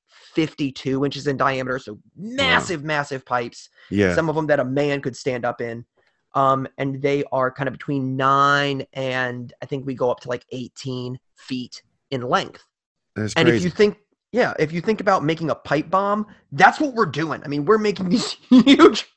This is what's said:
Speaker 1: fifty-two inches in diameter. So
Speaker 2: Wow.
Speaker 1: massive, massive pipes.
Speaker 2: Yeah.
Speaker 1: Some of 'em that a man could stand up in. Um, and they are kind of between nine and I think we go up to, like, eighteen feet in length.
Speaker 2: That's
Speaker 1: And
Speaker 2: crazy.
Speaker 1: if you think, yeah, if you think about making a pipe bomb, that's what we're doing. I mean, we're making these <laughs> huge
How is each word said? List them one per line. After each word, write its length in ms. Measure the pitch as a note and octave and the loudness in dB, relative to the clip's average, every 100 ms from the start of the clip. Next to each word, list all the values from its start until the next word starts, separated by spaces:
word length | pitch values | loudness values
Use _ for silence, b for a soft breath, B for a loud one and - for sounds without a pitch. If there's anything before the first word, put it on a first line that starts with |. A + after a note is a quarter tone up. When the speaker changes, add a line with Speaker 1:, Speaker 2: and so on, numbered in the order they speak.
| _ _ - | _ _ -6
Speaker 1:
fifty-two 720 | - D#3 - C#3 C3+ C3+ C3 C#3+ | -2 -2 -2 -6 -4 -4 -2 -2
inches 220 | C#3 C#3+ | -2 -4
in 100 | C3 | 0
diameter. 420 | C3 C3 B2+ B2+ | 0 -2 -6 -8
So 140 | - | -10
Speaker 2:
Wow. 420 | G#2 _ - G#3 B3+ | -18 _ -16 -10 -4
Speaker 1:
massive, 480 | C4+ A#3+ - E3+ | 0 0 0 -6
massive 420 | D3+ D3+ C#3+ C3+ - | -2 -4 -4 -8 -4
pipes. 440 | B2 A#2+ - - b b | -4 -4 -12 -20 b b
Speaker 2:
Yeah. 240 | G2 G2 | 2 4
Speaker 1:
Some 160 | F2 D#3+ | 4 0
of 80 | D3+ | -2
'em 100 | D#3 | 0
that 120 | C#3+ | 0
a 60 | B2+ | 2
man 360 | C3+ D3 C#3+ | 0 0 -2
could 140 | C#3 A#2 | -4 -6
stand 300 | - B2 A#2+ | -6 -4 -4
up 160 | A#2 | -6
in. 240 | A#2 A#2 B2 _ _ _ _ | -8 -10 -14 _ _ _ _
Um, 340 | C#3 C3+ C3+ C3+ - | 0 2 2 -2 -6
and 240 | C#3 C3+ | -6 -2
they 220 | C#3 C#3+ - | 0 0 -2
are 180 | C3 B2+ | -2 -2
kind 200 | - C3+ | -2 -6
of 40 | |
between 440 | D3+ - C#3 C3 C3 | -6 -6 -4 -2 0
nine 680 | C3+ C#3 C#3 C#3+ C#3+ C3+ - | 2 4 4 4 2 -4 -8
and 600 | C3+ C3 B2+ B2+ B2 B2 - | -8 -4 -2 -4 -4 -12 -14
I 40 | - | -10
think 200 | C#3 C3 | -8 -6
we 100 | B2+ | -2
go 160 | B2+ | -2
up 80 | A#2 | -2
to, 80 | C3 | -6
like, 160 | B2 _ | -8 _
eighteen 640 | B2+ A#2+ - C3+ B2+ B2 B2+ _ _ | -12 -12 -10 -8 -8 -8 -12 _ _
feet 460 | - B2+ B2 - _ _ _ | -10 -8 -8 -18 _ _ _
in 100 | C3+ | -8
length. 420 | A#2+ F#3 C#3+ - _ _ _ _ _ - | -2 -2 -2 -12 _ _ _ _ _ -6
Speaker 2:
That's 180 | G#2+ D#3 | -2 2
Speaker 1:
And 120 | E3 | 4
Speaker 2:
crazy. 100 | A#2+ | 2
Speaker 1:
if 60 | |
you 60 | F3+ | 0
think, 280 | - G#3 - _ _ _ | 2 2 2 _ _ _
yeah, 220 | A3+ G3+ - | 0 0 0
if 140 | D3+ | -2
you 80 | E3+ | -2
think 180 | F#3 A3 | -2 -2
about 220 | F#3+ F#3 | 0 2
making 260 | D3 D#3+ D#3+ | 0 -2 -2
a 60 | A#2 | -4
pipe 340 | - D3 D#3 | -2 -2 0
bomb, 380 | F#3+ G3+ G#3 G#3 B B | 0 0 -2 -4 B B
that's 280 | C#3 G3 - | 2 2 4
what 140 | D4 | -2
we're 120 | A#3 F#3 | 0 -2
doing. 360 | C3 D#3+ B2+ | -2 -4 -6
I 40 | - | -4
mean, 160 | D3 D3 | -4 2
we're 120 | G#3+ | 2
making 320 | G#3+ G3 F#3 | 2 -2 0
these 240 | G#3+ - | 0 -2
<laughs> 160 | - _ | -10 _
huge 580 | B3+ C4 C#4 E4+ A3 - | 6 8 8 8 6 -8